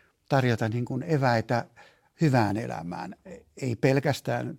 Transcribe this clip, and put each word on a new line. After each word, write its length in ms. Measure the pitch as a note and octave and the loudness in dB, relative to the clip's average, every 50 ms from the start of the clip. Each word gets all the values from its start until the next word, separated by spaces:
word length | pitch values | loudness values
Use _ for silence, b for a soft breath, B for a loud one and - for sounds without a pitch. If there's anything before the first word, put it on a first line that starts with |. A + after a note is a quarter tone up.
| b b b b _ - | b b b b _ 0
tarjota 400 | C#3+ C3+ B2 B2 A2+ A2 A#2 A2 | 2 2 4 2 2 0 0 -2
niin 160 | A2+ A#2+ B2 | -2 -4 -4
kuin 180 | - C3 B2+ | -4 -4 -6
eväitä 640 | - E3+ D#3+ C3+ C3+ B2 A#2 A2+ A2 - B2 A#2 - - B B B B B B B B B - | -2 0 0 2 4 4 2 2 2 0 -2 -2 -2 -6 B B B B B B B B B 0
hyvään 360 | E3 D3 C3 A#2+ G#2+ G2+ G2+ | 2 4 4 4 4 2 0
elämään. 580 | A2 A#2+ B2 A#2+ - E2 F3 F3 F3 F3+ F#3 - _ _ F#3 - - - _ _ | -2 -4 -6 -8 -8 -8 -8 -10 -10 -10 -12 -14 _ _ -20 -20 -20 -20 _ _
Ei 200 | - C#3 B2+ A2+ | -6 -4 -4 -2
pelkästään 800 | - - C3 C#3 C#3 - D3+ B2+ - - B2+ A#2+ A#2+ B2 - - | 2 2 2 2 4 0 0 -4 -2 -4 -6 -4 -4 -6 -8 -10